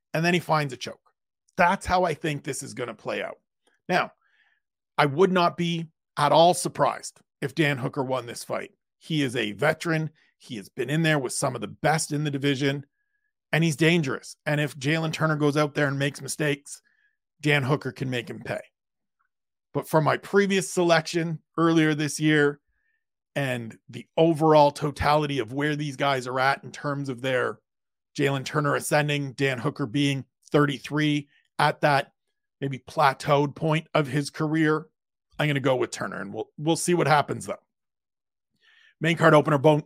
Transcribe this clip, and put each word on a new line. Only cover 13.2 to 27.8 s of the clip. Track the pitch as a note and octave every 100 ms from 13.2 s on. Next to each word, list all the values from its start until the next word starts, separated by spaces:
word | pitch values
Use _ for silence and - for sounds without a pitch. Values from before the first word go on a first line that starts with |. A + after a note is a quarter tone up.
| _ _ _
and | D3+
he's | E3 C#3
dangerous. | D#3+ F3 C#3 G#2 - - -
And | D3
if | D3 D3
Jalen | C3 D#3+ D#3+
Turner | D#3 D#3+ D3+
goes | D3 C#3+
out | D3+
there | D3 C#3+
and | C#3
makes | C#3+ -
mistakes, | C3+ - D3+ C#3 - - _ _ _ _ _ _
Dan | D3+ D3
Hooker | B2+ D3 C3
can | - C3
make | B2+ A2+
him | A2
pay. | A#2 - - _ _ _ _ _ _ _ _ _ _
But | C#3+ -
from | D#3+
my | D3 B2
previous | - G3 G3+ F#3+ E3+
selection | - F3 D#3+ D#3+ E3+ E3 D#3 _ -
earlier | E3 E3 D#3 D3+
this | D3+ -
year | D#3 D#3 C#3+ C#3+ _ _ _ _ _ _ _ -
and | C#3 B2+ A2+ - _
the | B2 - -
overall | E3 D3+ D#3 D3+ D3
totality | C#3+ D3+ C#3 D3+ D3+ D3+ C#3
of | A2
where | C3+ D3 D3
these | D3+ B2+
guys | C#3 C3+ B2
are | B2+
at | C3 C#3
in | C3
terms | - D3 C#3 C3+
of | A#2+
their | C3 B2+ A#2+ G#2+ _ _